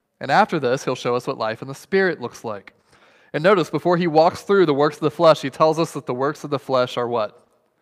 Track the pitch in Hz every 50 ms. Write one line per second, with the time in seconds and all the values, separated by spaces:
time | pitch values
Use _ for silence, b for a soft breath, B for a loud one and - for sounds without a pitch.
0 | _ _ _ _ 123 131 147 180 214 - 185 156 135 120 127 135 - 139 127 -
1 | - 127 120 127 - 143 131 117 113 110 110 - 131 135 139 - - _ 190 190
2 | 190 185 151 - 123 117 - - - 113 104 98 - - _ _ _ b b b
3 | b b b b b b b 147 156 190 208 180 151 - - 143 - 175 180 170
4 | 180 165 147 156 160 - 226 - - - 202 196 180 156 143 135 147 151 151 -
5 | 160 143 - - 170 160 147 - - 135 - - 160 160 156 160 165 - - 147
6 | - - 127 123 135 147 147 - - 147 147 131 - - 131 127 123 123 - 127
7 | 120 117 120 113 107 101 - _ _ _ _ _ _ _ _ _